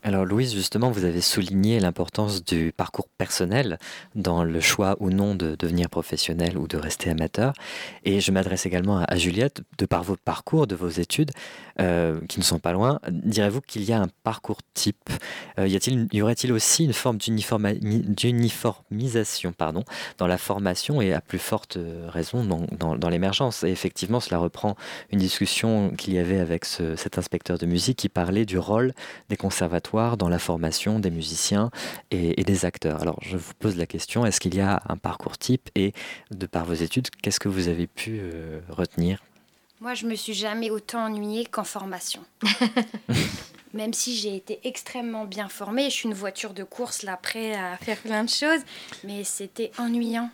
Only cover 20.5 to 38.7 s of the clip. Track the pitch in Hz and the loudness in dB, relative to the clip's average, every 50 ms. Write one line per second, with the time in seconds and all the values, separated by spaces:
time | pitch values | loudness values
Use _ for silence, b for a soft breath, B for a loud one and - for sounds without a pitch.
20.5 | 101 101 101 95 90 - - - 147 143 110 95 87 78 - _ - 92 - - | -2 0 0 0 0 0 -2 0 2 2 4 4 2 2 0 _ -6 -4 -2 -2
21.5 | - 104 - _ - 92 85 82 82 85 85 85 80 85 82 - - 123 120 101 | -2 -2 -2 _ -8 -8 -6 -6 -8 -8 -10 -6 -2 -2 -2 0 0 0 0 2
22.5 | 90 82 85 - - - - 82 78 60 85 87 85 85 92 98 98 - 143 127 | 0 0 0 -4 -4 -2 -2 -2 0 2 2 2 2 4 2 2 2 2 0 0
23.5 | 110 - - 87 92 - - 95 - - - 92 113 123 - - - 85 85 87 | 0 0 0 0 0 0 -2 -4 -2 -2 -2 0 0 0 0 0 0 0 0 0
24.5 | - - - 107 101 B B B B B B B - 101 95 92 - - 101 95 | -2 -2 -2 -2 -2 B B B B B B B 2 2 2 2 2 0 0 0
25.5 | - - - 113 113 107 101 95 - - - - 92 90 87 85 95 95 90 80 | 0 0 2 2 4 4 2 2 0 -2 -4 0 2 2 4 4 4 2 2 2
26.5 | 82 85 - - - - 87 80 80 78 - - - - 90 - - 87 - - | 0 -2 -2 -6 -4 -2 -2 -2 -2 -4 -6 -4 -2 -2 -2 -2 -4 -4 -2 -2
27.5 | 87 85 - 85 87 87 85 - 131 - - 101 _ 92 87 85 92 104 113 101 | -2 0 2 2 2 2 2 2 0 0 -2 -2 _ 0 2 2 2 2 2 2
28.5 | 92 92 82 - 104 110 123 131 127 B B B B B B B 104 - - 101 | 0 -2 0 2 2 4 4 2 0 B B B B B B B -6 -2 0 -2
29.5 | - - 92 85 87 85 - - - 110 113 117 117 107 95 87 87 85 - - | 0 0 0 0 0 -2 -2 0 0 2 2 2 2 2 2 2 2 2 2 0
30.5 | 87 82 82 80 80 - - 104 107 110 101 92 85 82 78 78 82 80 - - | 0 0 0 0 0 0 0 2 0 2 2 0 0 -2 -4 -4 -4 -2 0 2
31.5 | 104 101 107 120 B B B B B B B _ - 92 87 82 82 - - 104 | 2 2 2 2 B B B B B B B _ -2 0 2 2 2 2 2 2
32.5 | 101 92 - 87 - - - 82 76 78 80 85 78 - - 90 92 90 82 - | 2 2 2 0 -2 0 -2 -2 -2 0 0 -2 -2 -2 -6 -6 -6 -6 -6 -8
33.5 | - _ - 110 98 87 85 - - 85 - - - 117 120 110 98 - - 92 | -14 _ -2 0 0 0 -2 -2 -4 -6 -6 -2 0 2 2 2 2 2 0 0
34.5 | 85 95 98 95 101 - - - - 87 _ - - - - - - - - - | 2 2 2 4 2 2 0 -2 -8 -4 _ -6 -6 -4 -6 -8 -8 -6 0 2
35.5 | 127 127 _ - _ 104 95 101 - B B B B B B B 107 92 95 - | 2 2 _ -2 _ 2 2 2 0 B B B B B B B -8 -8 -8 -2
36.5 | - 87 82 85 87 80 85 80 - 131 127 - - _ - 107 101 - - 104 | -2 -2 0 0 0 0 0 0 0 -2 -2 -2 -6 _ -4 -2 -2 0 -2 -2
37.5 | 95 95 90 87 85 85 87 - _ - - 113 110 107 98 87 82 82 80 80 | 0 0 0 0 2 0 -2 -4 _ -8 -8 -6 -6 -6 -6 -8 -8 -8 -10 -10
38.5 | 80 78 87 87 | -10 -12 -12 -12